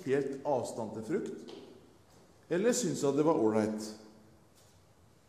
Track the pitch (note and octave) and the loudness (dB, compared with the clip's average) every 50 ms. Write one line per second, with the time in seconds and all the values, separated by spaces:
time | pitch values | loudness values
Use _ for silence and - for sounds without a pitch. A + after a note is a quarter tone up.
0 | - B2+ C3+ C#3+ C#3 C3+ C3 - - D3 C3+ A#2+ G#2+ - - B2 A2 G2+ G#2+ A2 | -2 0 0 0 0 -2 -6 -6 -2 -2 0 0 -2 -4 -6 -6 -6 -6 -8 -8
1 | A2 - E3+ B3 F#4 - - - - - - - - - - - - - - - | -6 -4 -4 -4 -4 -6 -8 -12 -14 -14 -16 -16 -18 -18 -20 -20 -20 -20 -20 -20
2 | - - - - - - - - - - D#3+ F#3 G#3 B3 - - - D#3+ C3+ A#2+ | -20 -20 -20 -20 -20 -20 -20 -20 -6 -4 -2 2 2 2 2 2 0 -2 0 0
3 | C#3+ C#3 C3+ D3 D3+ E3 D#3 A2+ A2 G#2+ G#2+ A2 G#2+ - - - - - - - | 0 2 4 4 4 4 4 4 4 4 4 4 2 2 0 -4 -8 -10 -12 -14
4 | - - - - - - - - - - _ - - - - - _ - _ _ | -18 -20 -20 -20 -20 -20 -20 -20 -20 -20 _ -20 -20 -20 -20 -20 _ -20 _ _
5 | - - _ _ _ | -20 -20 _ _ _